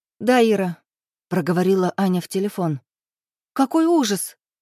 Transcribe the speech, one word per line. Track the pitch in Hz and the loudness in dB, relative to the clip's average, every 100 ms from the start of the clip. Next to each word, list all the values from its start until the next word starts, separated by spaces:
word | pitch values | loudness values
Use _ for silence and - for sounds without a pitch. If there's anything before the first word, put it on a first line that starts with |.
| _ _ | _ _
"Да, | 214 254 | 0 4
Ира", — | 226 202 185 165 _ _ _ _ _ | 4 2 -2 -6 _ _ _ _ _
проговорила | 180 170 175 180 190 180 - | -4 0 0 2 2 0 0
Аня | 190 180 | -2 -2
в | - | -4
телефон. | 196 202 - 170 143 _ _ _ _ _ _ _ | -6 -6 -4 -6 -6 _ _ _ _ _ _ _
"Какой | - 269 320 330 | -2 0 2 2
ужас! | 339 226 196 - - _ _ | 2 0 -2 -6 -16 _ _